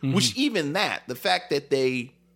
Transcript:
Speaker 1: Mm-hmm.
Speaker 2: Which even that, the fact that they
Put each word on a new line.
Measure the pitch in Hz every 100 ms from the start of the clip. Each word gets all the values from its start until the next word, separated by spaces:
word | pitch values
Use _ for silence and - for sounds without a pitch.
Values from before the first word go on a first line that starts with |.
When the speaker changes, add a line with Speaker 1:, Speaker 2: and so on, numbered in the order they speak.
Speaker 1:
Mm-hmm. | 135
Speaker 2:
Which | 170 240 233
even | 285 214 143
that, | 175 180 95 -
the |
fact | 120 196 180 -
that | 143 139
they | 135 131 127 120 - _